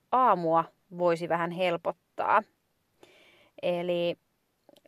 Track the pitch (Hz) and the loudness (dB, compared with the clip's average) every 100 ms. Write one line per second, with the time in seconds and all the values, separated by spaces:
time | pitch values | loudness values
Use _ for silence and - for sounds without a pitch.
0 | _ 247 247 185 165 165 165 _ _ 175 | _ 2 4 2 2 2 0 _ _ -4
1 | 175 170 170 165 170 175 185 170 170 - | 0 0 -2 -2 -2 -2 -2 -2 -4 -8
2 | _ - - 196 - _ _ _ _ _ | _ -8 0 0 0 _ _ _ _ _
3 | - _ _ _ _ - - 175 175 175 | -20 _ _ _ _ -8 -6 -4 -2 -2
4 | 175 156 _ _ _ _ _ _ | -4 -6 _ _ _ _ _ _